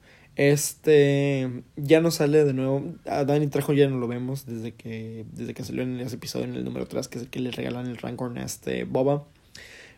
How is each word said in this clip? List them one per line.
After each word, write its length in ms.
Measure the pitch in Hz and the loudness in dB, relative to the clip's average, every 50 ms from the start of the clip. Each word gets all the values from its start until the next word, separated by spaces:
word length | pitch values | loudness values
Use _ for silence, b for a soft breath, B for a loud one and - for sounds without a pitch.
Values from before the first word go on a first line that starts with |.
| B B B B B B B | B B B B B B B
Este, 1300 | - 143 139 143 143 - - - - - 156 156 147 143 139 139 139 143 143 139 135 131 127 123 123 - - - | 2 4 4 4 4 2 -2 -6 -2 4 6 8 8 8 6 4 4 2 2 0 0 -2 -4 -6 -8 -12 -14 -10
ya 260 | 156 147 139 156 160 165 | -4 2 6 6 6 6
no 80 | 170 | 4
sale 340 | 160 - 151 143 151 156 147 | 2 2 2 4 6 6 6
de 80 | 143 131 | 6 4
nuevo. 420 | 131 131 131 135 139 143 170 165 - - | 2 0 0 0 0 -2 -4 -10 -10 -8
A 180 | - - 143 143 | -4 -2 0 2
Danny 220 | 131 143 151 151 | 2 2 2 2
Trejo 260 | 143 - 139 135 - 147 | 0 0 -2 0 2 4
ya 160 | 139 143 139 | 4 4 4
no 80 | 135 | 4
lo 100 | 127 120 | 0 -2
vemos 380 | 117 120 123 127 127 135 139 - | -4 -4 -4 -6 -6 -8 -8 -8
desde 280 | 120 117 113 113 117 110 | -10 -10 -8 -8 -10 -10
que, 520 | - - 117 113 110 113 113 113 113 110 110 - | -12 -12 -10 -10 -10 -10 -10 -12 -12 -14 -12 -12
desde 220 | - 117 117 113 | -10 -10 -8 -8
que 100 | - 127 | -10 -10
salió 180 | - 127 127 127 | -6 -6 -4 -4
en 160 | 127 127 123 | -4 -4 -6
ese 180 | 123 135 123 | -6 -8 -8
episodio, 280 | - - - - 123 123 | -10 -10 -8 -6 -4 -4
en 100 | 123 123 | -4 -6
el 100 | 123 127 | -6 -6
número 220 | 127 123 127 127 | -6 -6 -6 -6
tres, 220 | - - 127 127 - | -6 -6 -6 -6 -6
que 80 | - | -8
es 80 | 123 117 | -10 -12
el 60 | - | -10
que 100 | - 135 | -8 -6
le 120 | 127 123 117 | -6 -6 -4
regalan 340 | - 127 127 120 123 123 | -6 -6 -6 -6 -6 -8
el 100 | 123 120 | -8 -8
Rancor 420 | 113 - - 123 123 127 123 120 127 | -8 -8 -8 -8 -6 -6 -6 -6 -8
a 60 | 131 | -8
este 400 | 135 - - - - 65 62 62 | -8 -10 -8 -6 -6 -4 -4 -4
Boba. 420 | 62 - 127 131 139 143 147 147 - _ B B B B B B B B B B B B | -2 0 0 2 2 2 0 -2 -8 _ B B B B B B B B B B B B